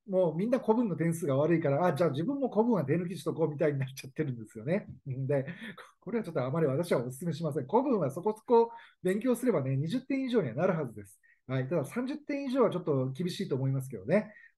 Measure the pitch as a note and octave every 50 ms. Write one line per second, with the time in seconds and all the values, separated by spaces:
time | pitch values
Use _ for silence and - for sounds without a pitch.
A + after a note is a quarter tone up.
0 | _ G#3+ F#3 F#3 F#3 E3 D3+ E3 G3+ A#3+ B3+ A#3+ - A3 A3 A#3+ B3 G3+ D#3+ C3+
1 | D#3+ E3+ E3 E3 - C#3+ C3 C#3 D3+ D#3+ E3+ D#3+ - C#3+ C#3 C#3+ F3 F3+ C#3+ C3+
2 | F3 D#3+ C3 C3+ E3+ A#3 C#4+ C#4 C4+ A#3 - G3+ A3+ B3 A#3 F3+ C#3 C3 D3+ F3
3 | F#3 F3 F#3+ - - E3 C3+ D3 E3 D3+ D3+ C#3 E3+ D3+ C#3+ C3+ C3+ C3 - -
4 | - C3+ - - D3+ C#3 B2 A2+ A2 - - A2 G#2+ C#3 F3+ G#3 G#3 - - -
5 | _ C#3+ B2 C3 C3+ B2+ C#3+ C#3 C3 D3+ F3 - A3+ A3 - - - - _ _
6 | _ F3+ A#3 A#3 - F3 E3 D3+ B2 C3 C#3+ E3 E3 C#3 C3 D3 F3 F3 F#3+ C#3
7 | A#2 B2+ C3 - F3+ E3+ D3 E3 E3 D#3 C#3 D#3 B2 B2+ - A#3+ C4 D4 B3 G3
8 | D3+ B2+ B2+ F3 E3+ G#3+ G#3+ - _ - A#3+ A#3 A3+ A3+ - - - - _ _
9 | - F#3 F#3+ A3 G#3 C4 A#3+ A#3 B3+ B3+ G3+ D3+ C3 C3 C3+ C3+ D3+ E3 G#3 C4
10 | - - C#4 C4+ C4+ B3+ A#3+ A#3 E3 A#2+ G#2+ C#3 F3 F#3+ F3 D#3+ D3 A2+ - G#2+
11 | G2 - - _ _ _ _ _ _ - C3 C3 B2+ C3 F3 E3 C3+ - - A3+
12 | C4 B3 D4+ D4+ - - C#4+ C#4 C#4+ C4+ A#3+ C#4 A#3 F#3 E3 F3+ E3+ E3 C#3+ C3+
13 | B2+ C3 C3 - F3 F3+ E3+ - G3 D3 D3+ B2 C3 C3+ C3+ C3+ C3 C3 A#2 G2
14 | F#2 A#2 F3 G#3+ G#3+ G#3+ - - - - _